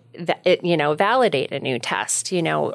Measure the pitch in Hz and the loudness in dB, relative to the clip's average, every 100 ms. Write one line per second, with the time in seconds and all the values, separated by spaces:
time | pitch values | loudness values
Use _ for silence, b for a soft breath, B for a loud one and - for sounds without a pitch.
0 | _ - 170 - 185 175 175 170 147 151 | _ -12 -4 0 2 2 2 2 2 2
1 | 202 254 233 143 - 135 - 123 - - | 2 4 2 2 -4 -4 -4 -4 -2 -4
2 | - - - 180 160 151 143 | -2 -4 -2 -2 0 0 -2